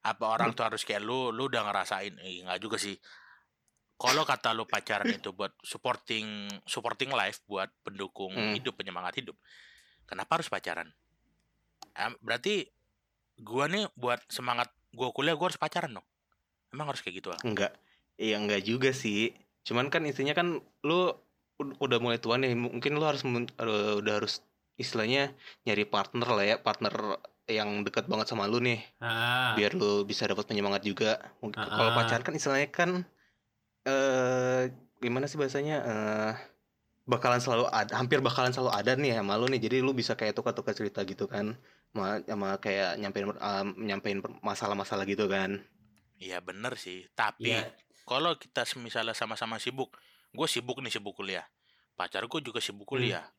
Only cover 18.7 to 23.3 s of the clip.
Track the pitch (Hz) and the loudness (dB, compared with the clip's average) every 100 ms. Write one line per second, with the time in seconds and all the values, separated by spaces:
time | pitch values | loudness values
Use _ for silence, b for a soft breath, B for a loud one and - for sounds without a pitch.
18.7 | 120 131 127 120 101 117 - _ _ - | 2 2 2 0 0 0 -2 _ _ -4
19.7 | 117 139 170 156 131 135 151 175 160 - | 0 2 0 0 -2 0 2 2 0 -6
20.7 | _ 143 170 180 - _ _ _ _ 139 | _ 2 2 2 -2 _ _ _ _ -8
21.7 | 135 139 123 120 117 113 120 131 120 120 | -4 2 2 2 0 2 2 4 2 0
22.7 | 120 143 147 156 143 131 | 0 0 2 2 2 0